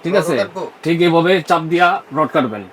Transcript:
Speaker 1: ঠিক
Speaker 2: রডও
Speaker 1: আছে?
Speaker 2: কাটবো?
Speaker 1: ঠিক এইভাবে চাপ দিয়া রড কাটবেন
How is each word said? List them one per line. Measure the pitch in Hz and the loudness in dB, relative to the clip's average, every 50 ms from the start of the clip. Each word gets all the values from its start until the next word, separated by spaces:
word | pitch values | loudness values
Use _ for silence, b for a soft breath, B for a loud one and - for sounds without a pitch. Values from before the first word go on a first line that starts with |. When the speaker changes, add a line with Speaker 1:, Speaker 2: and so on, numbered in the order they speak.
| - | -2
Speaker 1:
ঠিক | 170 196 | 0 0
Speaker 2:
রডও | 196 | 0
Speaker 1:
আছে? | 156 170 151 | 0 0 -2
Speaker 2:
কাটবো? | 117 - - - 190 160 - - - - | -2 -4 -6 -8 -12 -12 -12 -14 -8 -2
Speaker 1:
ঠিক | 156 170 165 | -2 0 2
এইভাবে | 175 175 165 170 165 180 190 185 156 - | 2 2 4 2 4 4 2 0 2 0
চাপ | 180 160 160 160 | -2 -2 0 -2
দিয়া | 175 175 180 175 190 - - - 135 | 2 2 2 2 2 -2 -6 -8 -2
রড | 156 156 131 - | -2 -2 0 0
কাটবেন | 156 131 117 107 104 98 92 | -2 -2 -2 -6 -10 -12 -16